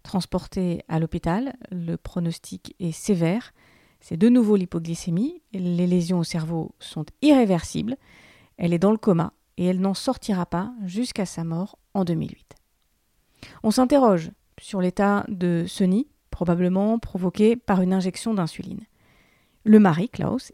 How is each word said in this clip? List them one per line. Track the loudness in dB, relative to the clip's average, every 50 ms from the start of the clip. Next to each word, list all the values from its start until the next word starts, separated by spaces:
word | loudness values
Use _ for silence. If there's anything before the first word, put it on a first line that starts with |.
| -12
Transporté | -6 -6 -6 -4 -4 -4 -6 -6 -6 -6 -4 -2 -2 -4 -4 -6 -4
à | -2 -2
l'hôpital, | -2 -2 -4 -4 -2 -2 -2 -2 -2 -6 -8 -12 -14 -12
le | -10 -8 -6 -6 -6
pronostic | -8 -8 -8 -6 -4 -4 -4 -4 -6 -10 -16 -16 -16 -16 -18 -12 -8
est | -8 -6
sévère. | -6 -4 -2 0 0 2 2 0 0 -2 -4 -8 _ _ _ _ _ _ _ _ _ _
C'est | _ -10 -2
de | 2 4 6
nouveau | 6 6 4 4 2 2
l'hypoglycémie. | 0 -2 -4 -6 -6 -6 -8 -6 -4 -2 -2 -2 -2 -2 -4 -8 -14 _ -8
Les | -6 -4 -2 0 0 2 2
lésions | 2 2 2 0 0 -2
au | -2
cerveau | -2 -4 -4 -4 -4 -4 -6 -6 -8 -10 _
sont | -20 -14 -10 -10 -10 -10 -6 _ 4
irréversibles. | 6 6 6 6 4 2 0 -2 -4 -6 -6 -4 -4 -6 -8 _ _ _ -20 -20 -20 -20 _ _ _ _ -4
Elle | -2 0 0
est | 2
dans | 4 4
le | 2 2
coma | 2 2 2 2 2 -2 -6 _ _ _ _ -4
et | -2
elle | 0 0 0
n'en | 0 -2 -2
sortira | -2 -4 -4 -4 -4 -4 -4 -2 -2 -2
pas | -4 -4 -4 -6 -6 -8 -10 -10
jusqu'à | -8 -6 -6 -6 -6 -4 -6 -6
sa | -6 -6 -8 -6
mort | -4 -4 -4 -6 -6 -10 _ _ _ -4
en | -2 0
deux | 0 0
mille | -2 -4 -6 -10
huit. | -16 _ _ -20 _ _ _ _ _ _ _ _ _ _ _ _ _ _ _ _ _ -20 -20 -14 -6 -2
On | 0
s'interroge | 2 2 2 4 4 6 6 6 4 2 0 -4 -12 -18 _ _ _ -20
sur | -14 -8 -4 -2
l'état | -2 -2 0 0 2 2 2 0 -2 -4
de | -6 -4 -2 0 0 0 -2 -4
Sonny, | -2 0 2 2 2 2 0 -4 _ _ _ _
probablement | -8 -4 0 0 0 2 2 2 2 2 2 0 0 -2
provoqué | -4 -6 -6 -4 -4 -2 0 2 4 4 4
par | 2 0 0 0 2 2
une | 2 0
injection | 0 0 -2 -4 -6 -6 -4 -2
d'insuline. | -2 -2 -4 -6 -10 -12 -12 -12 -14 -14 -18 _ _ _ _ _ _ _ _ _ _ _ _ _ _ 4
Le | 8 8 8
mari, | 8 8 4 2 0 -4
Klaus, | -4 -6 -4 -4 -4 -4 -6 -10